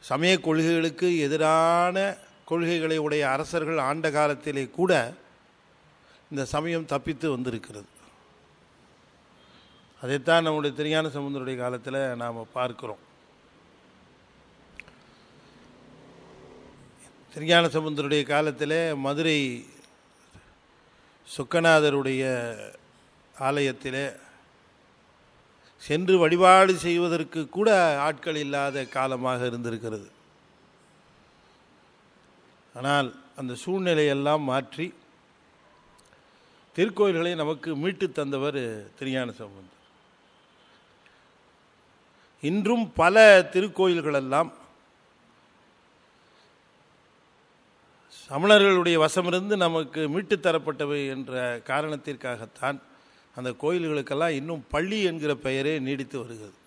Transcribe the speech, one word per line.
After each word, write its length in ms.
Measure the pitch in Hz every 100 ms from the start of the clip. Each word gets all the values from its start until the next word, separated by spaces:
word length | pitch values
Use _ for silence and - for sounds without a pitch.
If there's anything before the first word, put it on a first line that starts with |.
சமய 280 | - 135 170 185 165
கொள்கைகளுக்கு 600 | 160 160 170 165 160 180 175 143
எதிரான 720 | 151 156 160 165 170 175 185 196 190 - - -
கொள்கைகளை 480 | 165 165 175 160 160 151
உடைய 180 | 151 143
அரசர்கள் 480 | 135 151 170 156 160 131
ஆண்ட 200 | 151 160 147
காலத்திலே 480 | 151 143 151 139 131 -
கூட 140 | 180 165 117 - - _ _ _ _ _ _ _ _ - _
இந்த 140 | 143 131
சமயம் 360 | 147 160 170 151
தப்பித்து 360 | 143 175 147 160 131
வந்திருக்கிறது. 540 | 127 117 - 104 98 - - _ _ _ _ _ _ _ _ _ _ _ _ _ _ - _ _ _ _
அதைத்தான் 440 | 127 139 127 165 160
நம்முடைய 260 | 151 147 131
திருஞான 340 | 151 156 156 143
சம்பந்தருடைய 400 | 139 139 127 127
காலத்துல 420 | 123 127 113 135 135 120
நாம 240 | 120 117 113 131
பார்க்கிறோம். 480 | 123 117 117 104 _ _ _ _ _ _ _ _ _ _ _ _ _ _ _ _ _ - - - - - - - - - - - - - - - - - - - - - - - - _ _
திருஞான 320 | - 156 170 170 156
சம்பந்தருடைய 460 | 156 147 143 147 131
காலத்திலே 500 | 147 156 127 143 160 165 147 135
மதுரை 320 | 143 160 151 135 120 113 - - _ _ _ _ - _ _ _ _ _ _ _ _ -
சொக்கநாதருடைய 960 | - 135 170 165 160 151 143 135 131 135 127 117 107 104 107 _ _ _ _ _ -
ஆலயத்திலே 680 | 135 143 139 131 139 131 139 98 - - _ _ _ _ _ _ _ _ _ _ _ _ _ _
சென்று 320 | - 151 180 185
வழிபாடு 520 | 160 175 185 185 190 185
செய்வதற்கு 580 | 165 170 175 165 156 165 151
கூட 160 | 180 214 202 170 143 147
ஆட்கள் 320 | 147 - 156
இல்லாத 420 | 143 143 139 135 127 135
காலமாக 520 | 135 131 127 127 123
இருந்திருக்கிறது. 580 | 120 120 113 113 107 98 _ _ _ _ _ _ _ _ _ _ _ _ _ _ _ _ _ _ _ _ _ _ _ _ _ _ 120
ஆனால் 340 | 131 143 131 - - -
அந்த 140 | 131 123
சூழ்நிலையெல்லாம் 840 | - 190 180 160 151 139 139 151 143
மாற்றி 380 | 131 131 - 175 - _ _ _ _ _ _ _ _ _ _ _ _ _ _ _ _ _ -
திருக்கோயில்களை 560 | 202 - 202 170 170 175
நமக்கு 280 | 151 156 160 147
மீட்டு 260 | 165 190 190 139
தந்தவர் 420 | 143 139 143 139 123 107 101 -
திருஞான 280 | 135 131 123 110
சம்பந்தர். 400 | 107 98 92 _ _ _ _ _ _ _ _ _ _ _ _ _ _ _ _ _ _ _ _ _ _ _ _ _ _ _
இன்றும் 420 | 147 190 208 233 214 -
பல 240 | 165 208 220 190 185 185
திருக்கோயில்களெல்லாம் 960 | 202 175 190 175 151 143 135 135 165 - - _ _ _ _ _ _ _ _ _ _ _ _ _ _ _ _ _ _ _ _ _ _ _ _ _ _ _ _ _ _ _ _ _ _ - -
சமணர்களுடைய 680 | 139 190 208 196 185 175 165 156
வசமிருந்து 500 | 185 180 180 196 208 175
நமக்கு 360 | 165 147 156 156
மீட்டு 220 | 160 196 190 180
தரப்பட்டவை 560 | 160 151 139 147 147 139 131
என்ற 180 | 127 127 123 120 110
காரணத்திற்காகத்தான் 1080 | 135 156 147 139 135 131 120 110 - 127 139 - - _ _ _ -
அந்த 160 | 127
கோயில்களுக்கெல்லாம் 800 | 123 147 180 165 147 139 139 165
இன்னும் 360 | 147 147 165 123
பள்ளி 340 | 143 180 220
என்கிற 320 | 190 165 147 135
பெயரே 440 | 131 135 139 156
நீடித்து 400 | 131 139 131 139
வருகிறது. 340 | 113 113 107 -